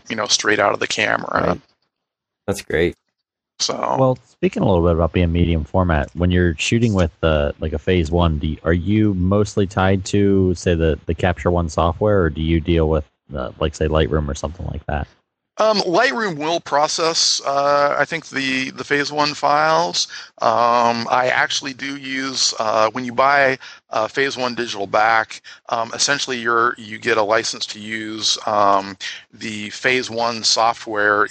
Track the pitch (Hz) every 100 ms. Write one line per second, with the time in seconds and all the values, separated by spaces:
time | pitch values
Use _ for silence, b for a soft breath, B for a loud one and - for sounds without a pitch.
0 | - 113 107 - 110 107 101 107 113 -
1 | 107 - - - - - - _ _ _
2 | _ _ _ _ - 95 - 78 87 -
3 | _ _ _ _ _ - - 123 117 131
4 | 131 127 _ _ 185 226 147 90 85 82
5 | 82 92 87 85 82 82 76 92 90 76
6 | 67 - 90 90 87 78 - 117 117 95
7 | 85 - 82 76 73 - 80 73 - 92
8 | 78 87 85 76 78 73 - 87 85 107
9 | 107 92 92 101 104 - 95 - 95 98
10 | 95 101 101 98 92 90 95 82 80 71
11 | - - 92 87 90 87 85 - 82 78
12 | 107 101 82 73 80 82 76 85 78 78
13 | - _ _ 69 62 - 78 - 80 78
14 | 73 78 73 - 73 78 78 - - 73
15 | 71 _ _ _ _ - 214 208 185 175
16 | 262 240 214 151 151 170 - 143 147 -
17 | 165 165 - - 135 139 143 143 143 135
18 | 143 165 - 127 135 131 131 127 123 143
19 | 139 147 147 143 143 147 156 160 175 175
20 | - B B _ 117 113 120 120 117 117
21 | 117 127 127 123 147 - 143 123 139 143
22 | 135 135 135 123 - - 110 110 110 117
23 | 123 117 135 143 135 131 B B _ 113
24 | 107 - 139 123 123 117 120 107 98 107
25 | 107 113 110 - B B - 117 113 113
26 | - 143 - 123 117 117 120 - 107 110
27 | 117 110 104 113 110 120 - 110 107 110
28 | 107 110 104 - - 104 101 98 98 98
29 | B B B 110 113 107 104 - 135 127
30 | 107 113 117 113 107 - 113 117 117 107
31 | 104 104 104